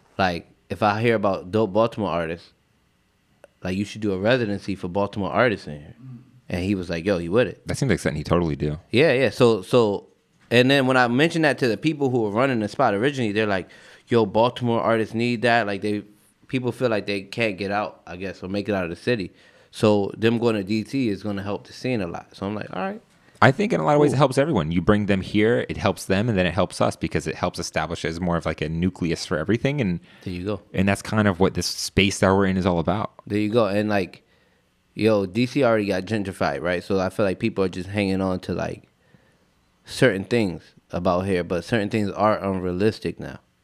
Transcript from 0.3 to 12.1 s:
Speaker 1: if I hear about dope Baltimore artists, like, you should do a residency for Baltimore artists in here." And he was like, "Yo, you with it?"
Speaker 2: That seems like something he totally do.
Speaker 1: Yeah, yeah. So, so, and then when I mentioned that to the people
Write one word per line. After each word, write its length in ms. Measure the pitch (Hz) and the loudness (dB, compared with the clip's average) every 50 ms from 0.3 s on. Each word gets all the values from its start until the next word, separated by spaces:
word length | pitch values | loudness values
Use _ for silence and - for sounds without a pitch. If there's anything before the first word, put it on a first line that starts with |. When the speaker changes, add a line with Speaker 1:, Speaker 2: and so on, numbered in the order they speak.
| 87 85 - _ _ _ _ - | -2 -4 -8 _ _ _ _ -12
Speaker 1:
if 120 | 95 90 110 | -4 0 0
I 160 | 104 101 107 | 0 2 2
hear 160 | 120 120 113 | 2 2 2
about 340 | 107 98 101 95 80 73 90 | 2 2 0 -2 -2 -4 -2
dope 220 | 92 107 113 101 | 0 0 0 2
Baltimore 380 | 92 107 113 117 - 120 104 90 | 2 2 2 2 0 -2 -4 -2
artists, 420 | 78 85 85 80 82 85 - - _ _ _ _ _ _ _ _ _ _ _ _ _ _ _ _ _ _ - - _ _ - | -2 -2 -2 -4 -6 -8 -12 -18 _ _ _ _ _ _ _ _ _ _ _ _ _ _ _ _ _ _ -20 -20 _ _ -6
like, 120 | 92 92 | -4 -4
you 80 | 98 101 | -4 -4
should 160 | 98 - 107 | -6 -6 -6
do 100 | 107 104 | -4 -2
a 60 | 95 92 | -2 0
residency 580 | 98 110 127 131 120 101 101 95 - - 95 | 0 2 2 2 0 -2 -4 -6 -6 -8 -8
for 100 | 90 - 90 | -6 -6 -4
Baltimore 440 | 87 101 101 101 - 107 95 90 | -2 -2 -2 -2 -2 -4 -4 -2
artists 340 | - 98 120 127 101 85 - | 2 2 2 2 0 -2 -6
in 140 | - 76 73 | -10 -14 -14
here." 140 | 73 - - - - 131 123 117 - _ _ - _ - | -14 -18 -20 -20 -20 -18 -18 -20 -20 _ _ -20 _ -8
And 140 | 95 90 | -6 -4
he 120 | 90 95 104 | -2 0 -2
was 160 | 95 87 82 | -2 -2 -4
like, 140 | 87 85 82 | -6 -4 -2
"Yo, 120 | 101 101 85 | 0 -2 -2
you 120 | 85 85 | -2 0
with 160 | 92 120 123 - | 0 0 0 0
it?" 180 | - - - | -4 -10 -8
Speaker 2:
That 100 | - 87 - | -6 -4 -2
seems 120 | 147 135 | 0 0
like 80 | 92 76 | 0 0
something 160 | - - 71 | 0 -2 -4
he 80 | 76 76 | -4 -2
totally 320 | - 82 87 87 80 73 | 0 0 2 2 0 -2
do. 220 | 67 73 76 73 76 - _ | -2 -4 -4 -4 -6 -6 _
Speaker 1:
Yeah, 220 | - 117 151 165 | 2 2 4 4
yeah. 180 | 127 127 135 104 | 4 2 2 0
So, 320 | - - 131 117 113 98 | 2 4 4 4 4 2
so, 460 | 92 - - 127 113 104 98 - - - _ _ _ _ _ _ _ - | 0 2 4 4 4 4 2 -2 -6 -10 _ _ _ _ _ _ _ 2
and 200 | 117 120 127 131 | 4 4 6 6
then 160 | 139 143 131 | 6 4 4
when 100 | 127 131 | 4 4
I 120 | 127 123 117 | 4 4 4
mentioned 360 | 120 127 156 170 165 165 160 | 4 4 2 2 2 2 2
that 140 | 147 127 - | 2 2 2
to 100 | 135 123 | 0 0
the 80 | 107 101 | 0 0
people 320 | - 160 160 139 143 131 | 0 -2 -2 0 0 0